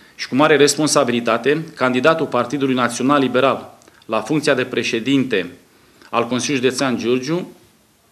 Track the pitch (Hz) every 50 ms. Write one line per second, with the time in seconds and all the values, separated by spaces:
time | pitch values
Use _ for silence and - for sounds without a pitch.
0 | - - _ - - - - 127 147 160 156 139 143 143 - - 156 143 - 151
1 | 139 120 120 120 117 117 113 117 117 135 151 160 160 - - - 131 127 120 127
2 | 127 160 165 165 160 - - 120 120 - - 147 135 135 131 127 123 120 120 -
3 | 123 131 147 147 135 127 117 127 127 135 117 - - - - - _ - _ -
4 | _ - 110 110 107 - 151 156 - 147 139 123 127 123 - 120 113 - - 113
5 | 110 131 139 139 127 131 110 95 87 90 - - _ _ _ _ _ _ _ _
6 | - - - 117 117 117 123 123 120 - 151 131 120 131 123 120 139 131 120 110
7 | - 113 123 131 123 135 160 175 180 - - _ _ _ _ _ _ _ _ _
8 | _ _